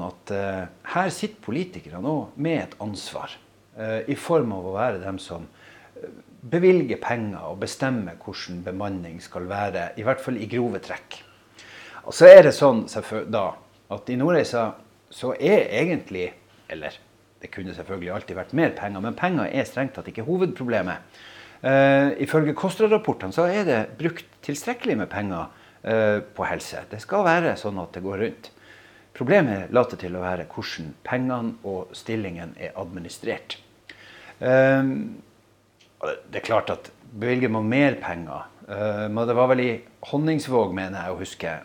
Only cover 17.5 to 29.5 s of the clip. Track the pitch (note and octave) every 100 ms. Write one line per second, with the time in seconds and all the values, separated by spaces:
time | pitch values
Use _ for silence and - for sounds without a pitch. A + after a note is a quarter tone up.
17.5 | - F#2 F2 F2 F#2+ F2 F#2 - F#2 F2
18.5 | C3+ D3+ - G#2 G2 A2 C#3+ F3+ E3 G2
19.5 | C3+ A#2 - C3+ - - F2 A#2 F3+ F3+
20.5 | - B2+ A2 F2+ E2 - - - - -
21.5 | - C3 C3+ C#3 C#3 C#3 - C#3 D#3 D3+
22.5 | D3 F#3+ F3+ G#3+ G#3+ G#3+ - F#2+ G2 F3
23.5 | G3+ F3+ A#2 - - D3 - - _ -
24.5 | C#3+ - A#3+ B3 A#2+ F2 G2 G#2 E2+ D#2+
25.5 | - - - - A2 G#2+ G#2 - - -
26.5 | E2+ - - - G#2+ - G3 F#3 E3+ E3
27.5 | G2+ G#2 G2 F2 F2+ F#2 G2 A2 - -
28.5 | - - - - - _ - B2 G3 C#3